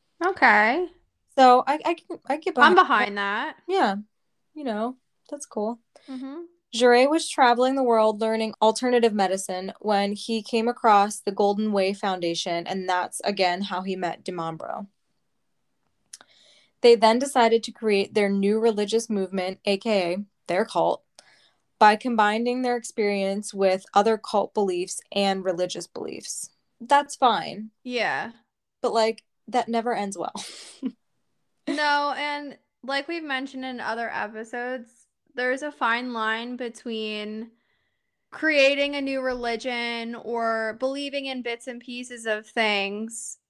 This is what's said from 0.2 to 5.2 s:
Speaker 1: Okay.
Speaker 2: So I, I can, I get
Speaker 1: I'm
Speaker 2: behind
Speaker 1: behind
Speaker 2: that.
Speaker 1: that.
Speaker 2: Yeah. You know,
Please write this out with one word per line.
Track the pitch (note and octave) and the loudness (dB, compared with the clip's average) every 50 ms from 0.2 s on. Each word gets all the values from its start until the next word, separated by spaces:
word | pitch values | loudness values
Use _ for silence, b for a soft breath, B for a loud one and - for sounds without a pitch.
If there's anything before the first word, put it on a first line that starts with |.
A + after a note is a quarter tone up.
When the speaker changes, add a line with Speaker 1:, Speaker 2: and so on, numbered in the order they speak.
| E4+ | -2
Speaker 1:
Okay. | F#4 F#4 - C#4+ B3 G#3 G#3 G#3+ A3 B3+ E4 F4+ E4+ - _ _ _ _ _ _ _ _ | -2 2 4 6 6 6 6 6 4 2 0 -2 -4 -8 _ _ _ _ _ _ _ _
Speaker 2:
So | - C4 B3+ B3 B3 - | 6 8 8 8 8 6
I, | - C#4+ D4+ - | 2 -2 -2 0
I | D#4+ E4+ | -2 -4
can, | E4 - - F4+ - - | -4 -6 -14 -16 -10 -6
I | - C#4 D4+ | -6 -6 -4
get | D#4+ F#4+ E4 B3 | -4 -2 4 6
Speaker 1:
I'm | C#4 D#4 F4+ | 8 8 8
Speaker 2:
behind | F4 D#4 A#3 C4+ G#3+ G#3 G3+ G3+ | 8 6 6 4 2 2 0 -2
Speaker 1:
behind | G3+ | -4
Speaker 2:
that. | G3+ G3+ G3+ A3 C4+ D#4 - _ _ - | -4 -2 -2 -4 -4 -6 -8 _ _ -2
Speaker 1:
that. | |
Speaker 2:
Yeah. | F#4 G4 D#4 G#3+ G3 G3+ G#3+ _ _ _ _ _ _ _ _ _ - | 0 2 2 2 0 -2 -6 _ _ _ _ _ _ _ _ _ -14
You | D4+ D4 | -10 -6
know, | C4 G#3+ G#3 A3 B3 C4 _ _ _ _ _ | -6 -4 -4 -4 -6 -6 _ _ _ _ _